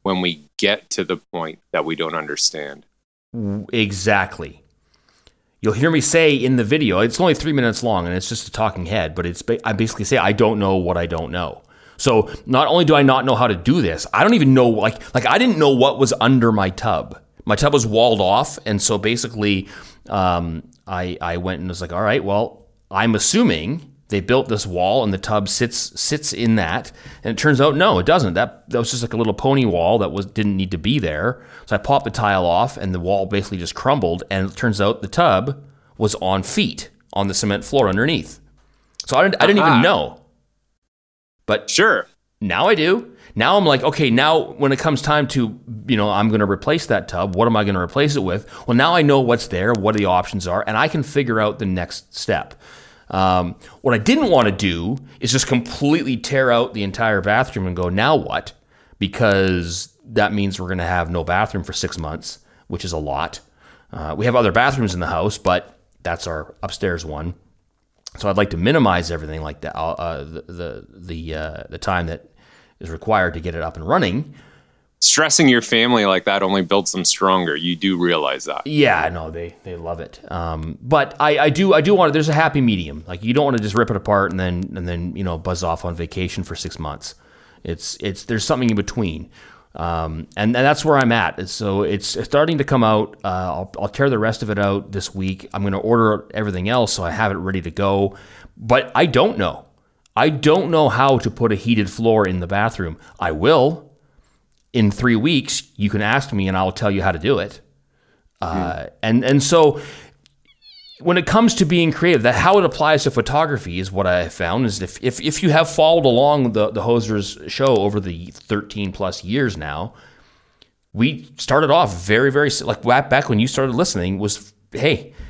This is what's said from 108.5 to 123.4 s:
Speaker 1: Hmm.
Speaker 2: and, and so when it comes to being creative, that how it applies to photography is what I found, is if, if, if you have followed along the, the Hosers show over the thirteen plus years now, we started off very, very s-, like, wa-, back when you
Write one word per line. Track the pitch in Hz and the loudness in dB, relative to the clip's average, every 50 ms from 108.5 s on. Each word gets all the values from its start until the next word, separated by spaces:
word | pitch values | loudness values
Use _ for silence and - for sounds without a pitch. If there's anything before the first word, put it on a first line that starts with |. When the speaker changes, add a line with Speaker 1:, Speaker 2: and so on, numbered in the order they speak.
| 82 82 80 78 80 76 - | -4 -4 -4 -4 -6 -8 -10
Speaker 1:
Hmm. | - - _ - | -14 -14 _ -4
Speaker 2:
and, | 110 113 123 - | 0 0 2 2
and | 131 139 143 | 4 2 2
so | 139 - 170 165 156 147 143 147 - - - - - - _ _ _ _ _ _ _ _ _ _ _ - - - - - - - | 2 4 4 6 6 6 4 0 -6 -14 -18 -20 -20 -20 _ _ _ _ _ _ _ _ _ _ _ -20 -20 -20 -20 -20 -14 -6
when | - 175 175 180 | 0 0 2 2
it | 170 | 2
comes | - - 220 240 220 - | 2 4 4 4 4 4
to | - 190 | 4 2
being | 151 180 170 170 160 | 2 4 2 2 2
creative, | - - 175 175 175 - | 2 2 2 4 4 4
that | 113 120 - | 4 4 2
how | 107 170 185 196 208 | 4 4 4 6 6
it | 180 | 4
applies | 156 - - 151 156 156 139 - | 2 0 0 2 2 2 2 2
to | 135 | 0
photography | - 123 107 - 139 151 160 147 143 107 - 90 85 90 | 0 0 -2 0 0 0 0 0 -2 -4 -6 -6 -6 -6
is | 92 95 | -6 -4
what | 92 98 98 | -2 -2 0
I | 92 90 90 85 - | 2 2 0 0 -2
found, | - - 90 85 95 123 127 110 | -6 -6 -4 -2 -2 0 0 -2
is | 98 90 92 | -2 -4 -8
if, | - - - - | -8 -8 -6 -4
if, | 123 - - | -4 -4 -4
if | - 151 147 - | -4 -4 -2 0
you | 190 165 | 2 2
have | 151 160 165 160 | 4 4 2 2
followed | - - 160 160 165 170 143 | 2 2 4 4 4 4 4
along | 131 120 120 139 147 147 143 127 120 | 4 4 4 4 4 4 2 2 0
the, | 104 110 104 107 | 0 0 0 0
the | 107 107 95 | -2 -2 0
Hosers | 117 120 120 104 107 107 101 98 - - - 76 85 | 0 2 0 0 0 -2 -2 -4 -6 -10 -14 -12 -10
show | - - 135 139 123 104 | -4 0 2 2 2 2
over | 98 104 104 104 | 2 0 -2 -2
the | 95 92 85 82 90 - | -4 -6 -8 -10 -12 -16
thirteen | - - - - 107 104 - - - 107 101 92 | -18 -14 -8 -6 -4 -4 -6 -6 -8 -6 -6 -6
plus | - - 98 92 - - - | -6 -6 -6 -6 -6 -8 -8
years | 90 110 143 139 117 90 85 | -4 -2 -2 -2 -2 -2 -6
now, | 78 73 73 76 95 120 - - - - _ _ _ _ _ _ _ _ _ _ _ _ _ _ _ _ - | -8 -8 -8 -8 -8 -10 -12 -16 -20 -20 _ _ _ _ _ _ _ _ _ _ _ _ _ _ _ _ -2
we | 101 117 151 - - - - - - | 0 0 0 0 -2 -12 -18 -16 -10
started | - - 135 147 156 131 | -4 0 2 2 4 6
off | 147 170 160 104 90 87 87 | 4 4 4 2 0 -4 -2
very, | 98 104 117 135 139 | 2 2 4 4 4
very | 131 143 147 139 | 4 2 2 2
s-, | - - | 0 -2
like, | - - 107 - - | -4 -4 -6 -2 0
wa-, | 120 123 139 | 2 2 2
back | 139 135 127 139 - - | 2 2 2 2 2 2
when | 120 | 2
you | 104 | 2